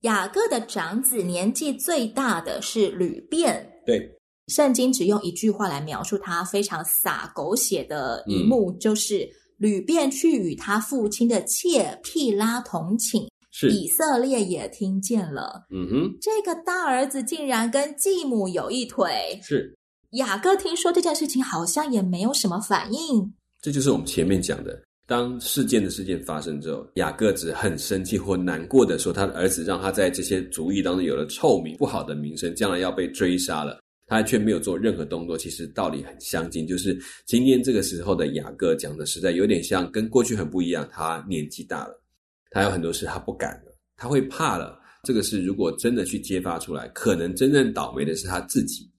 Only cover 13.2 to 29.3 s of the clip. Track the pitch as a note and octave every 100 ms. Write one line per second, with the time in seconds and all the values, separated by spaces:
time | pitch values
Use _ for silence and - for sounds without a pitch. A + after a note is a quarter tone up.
13.2 | - _ _ - C3+ G#3 - - D#4 B3+
14.2 | C4 B3+ G3 F3 G#2 - G3 G3 G3 A#3
15.2 | F3 C#3 - - - F#2 F2+ F#3 E3+ -
16.2 | - A4 G4+ E4+ E4+ F4+ E4 B3+ C#4 C#4
17.2 | B3 E4 C#4+ A#3+ A#3 C4+ D4 C#4+ G4 F#4+
18.2 | D4 A#3 F#3+ F3 A#2 B3 A#3+ - C#3 A2+
19.2 | E2+ - - C#3+ - - _ _ _ A#3
20.2 | B3+ G3 F4 G4 F#4+ E4+ F4 F4+ F4 D4+
21.2 | D4 B3+ B3+ E3 E3+ - D4+ A#3 F#3 F3+
22.2 | G#3+ C#4+ G#3 F3 A3 F#3+ - B3 D#4+ A#3+
23.2 | G3 - _ _ - C#3+ C3+ B2 - -
24.2 | F2 F#2+ F2 - - - _ _ _ A#2+
25.2 | A#2+ B2 - - A2+ A2+ F#2+ F2 F#2+ E2+
26.2 | - D#2 D#2+ D2 D#2+ C2 - - E2 -
27.2 | A2 F2+ - - G#2 D#2 - F#2+ F#2+ G#2
28.2 | F2+ F#2+ F2+ D#2+ E2+ C3+ A#2 D#2+ - F2+
29.2 | G2